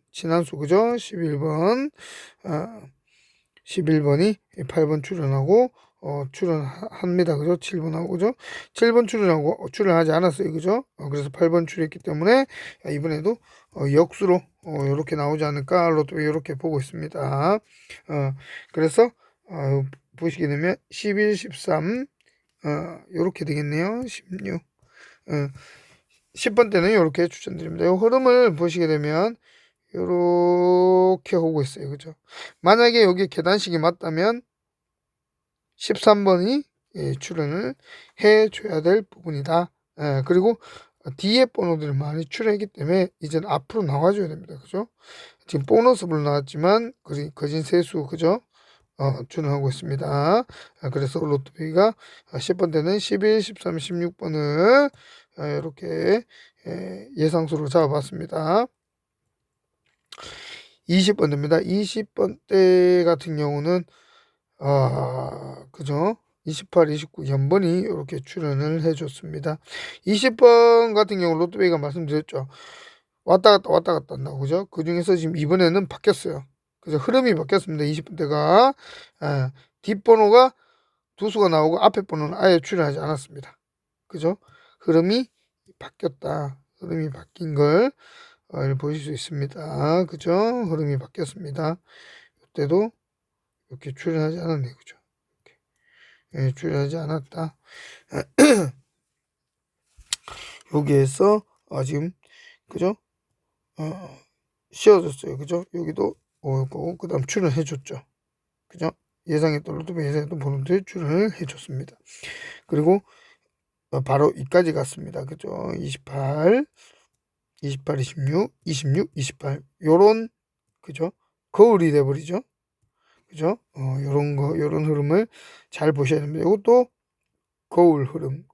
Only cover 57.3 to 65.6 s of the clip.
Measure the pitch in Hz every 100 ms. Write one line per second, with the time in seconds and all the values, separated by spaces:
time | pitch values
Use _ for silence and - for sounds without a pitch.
57.3 | 165 156 156 147 165 147 147 135 - -
58.3 | 165 156 202 254 _ _ _ _ _ _
59.3 | _ _ _ _ _ _ _ _ - -
60.3 | - - - - _ - 180 190 208 151
61.3 | 143 147 165 175 196 202 220 208 - 190
62.3 | 240 - 190 185 180 180 180 170 160 170
63.3 | 151 147 147 156 180 - _ _ _ _
64.3 | _ _ _ 139 139 127 127 123 127 135
65.3 | - - -